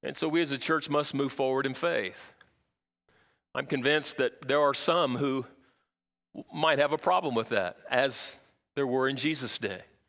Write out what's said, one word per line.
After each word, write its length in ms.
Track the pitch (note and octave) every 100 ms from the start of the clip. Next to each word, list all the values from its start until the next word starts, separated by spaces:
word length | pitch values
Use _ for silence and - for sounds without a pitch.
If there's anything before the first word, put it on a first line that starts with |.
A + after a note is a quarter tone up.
And 140 | - C3+
so 100 | D#3+
we 160 | D#3+
as 80 | D#3+
a 80 | C#3
church 320 | - D#3+ C#3+
must 240 | D3 D3
move 160 | C#3 C#3
forward 360 | - C3 C3 C3+
in 80 |
faith. 580 | C3 E3+ D#3 F#2+ - - _ - _ _ _ _ _ _ _ _ _ _
I'm 120 | C3 C#3
convinced 500 | C#3+ B2+ D3+ C#3+ -
that 320 | B2+ - C3
there 120 | C#3+
are 140 | C#3+
some 420 | C3+ - E3+ D3+ B2+
who 300 | C#3+ C3+ A#2+ - _ _ _ _ _ _ _ - -
might 280 | C#3 D#3 C#3+
have 120 | C#3+
a 60 | D#3
problem 360 | - F3+ E3+ A#2
with 140 | A2
that, 260 | G#2+ F2+ - -
as 480 | B2 C3+ A#2+ - - _ _ _
there 120 | - C#3
were 220 | C3 C3
in 80 | C3+
Jesus' 420 | C#3+ D#3 B2 -
day. 240 | G#2+ F#2 - _